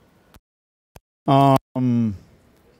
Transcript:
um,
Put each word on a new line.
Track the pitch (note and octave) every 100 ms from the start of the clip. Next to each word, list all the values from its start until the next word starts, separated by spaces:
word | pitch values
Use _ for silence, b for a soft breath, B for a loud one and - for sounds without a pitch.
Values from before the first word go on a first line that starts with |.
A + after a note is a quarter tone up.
| _ _ _ - _ _ _ _ _ _ _ _ -
um, | C#3 C#3 C3+ _ C3 B2+ A#2+ A2+ F#2 _ _ _ _ _